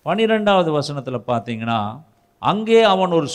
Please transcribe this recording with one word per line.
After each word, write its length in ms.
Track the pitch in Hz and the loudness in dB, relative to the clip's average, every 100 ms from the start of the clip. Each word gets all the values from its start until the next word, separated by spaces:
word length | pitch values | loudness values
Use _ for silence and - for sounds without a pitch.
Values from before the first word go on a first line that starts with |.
பனிரெண்டாவது 760 | 147 196 220 220 208 190 160 151 | -4 0 0 2 2 2 2 0
வசனத்துல 400 | 143 143 127 123 - | -2 -6 -6 -8 -4
பார்த்தீங்கன்னா, 540 | 117 - 110 117 117 104 131 - _ _ - | -4 -4 -8 -4 -2 -4 -10 -18 _ _ -6
அங்கே 420 | 123 202 220 226 | -2 -2 2 4
அவன் 280 | 220 190 185 | 4 4 2
ஒரு 160 | 165 139 | 0 0